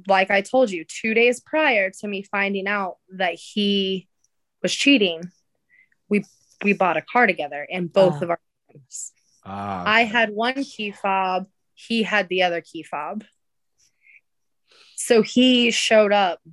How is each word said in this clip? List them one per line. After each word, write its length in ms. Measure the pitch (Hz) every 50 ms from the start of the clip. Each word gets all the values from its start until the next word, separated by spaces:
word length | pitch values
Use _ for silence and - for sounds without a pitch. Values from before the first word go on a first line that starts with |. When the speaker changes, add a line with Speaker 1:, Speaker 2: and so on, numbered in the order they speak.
| 180 190
Speaker 1:
like 220 | 190 190 190 196
I 80 | 202 196
told 300 | 202 - - 262 262 208
you, 140 | 185 165 160
two 300 | - - - - 220 220
days 240 | 226 233 247 247 240
prior 500 | - _ - 311 311 294 247 208 190 190 196 -
to 80 | - 208
me 160 | 202 190 202
finding 420 | - - 202 196 196 202 196 190
out 300 | 202 208 202 196 180 - - _ _
that 220 | 190 180 185 175 170
he 760 | - - - - 214 202 202 202 196 196 190 190 185 180 _ _ _ _ _ _ _ _ _ _ _
was 120 | - 180 -
cheating, 480 | - - 277 277 240 208 180 165 160 175 180 - _ _ _ _ _ _ _ _ _ _ _ _ _ _ -
we, 160 | 202 202 - - _ _ _ _ _ - -
we 80 | 202
bought 240 | 196 - 190 175 160
a 60 | 156
car 260 | - - - 240 240 208
together 360 | 175 - 151 143 143 143 143 -
in 180 | 180 185 180
both 280 | 160 - 196 190 180 151
Speaker 2:
Ah. 60 | 147 175
Speaker 1:
of 60 | 170
our 100 | 170 - _ _ _ _ _ _ -
names. 380 | 147 131 _ - - - - _ _ _ _ _ _ -
Speaker 3:
Ah, 400 | 98 98 101 202 - - - -
Speaker 1:
I 160 | 208 214 226
Speaker 3:
okay. 80 | 240 220
Speaker 1:
had 200 | 214 240 226 214
one 340 | 208 208 226 247 262 277 277
key 260 | - - - 214 208
fob. 560 | 196 - - 202 190 190 190 185 185 185 190 - _ _ _ _ _
He 280 | - - - 226 226
had 260 | 208 175 202 208 190 175
the 140 | 185 185
other 180 | 180 180 170 170
key 220 | 156 - - 165
fob. 400 | 151 - - 147 151 160 202 214 220 _ _ _ _ _ _ _ _ _ _ _ _ _ _ _ _ - - _ _ _ _ _ _ _ _ _ _ _ _ _ _ _ _
So 260 | - - - 240 220
he 480 | 214 - - 247 254 254 254 240 240 233
showed 420 | 214 - - - 226 214 214 202
up 280 | 202 202 196 180 165 - _ 165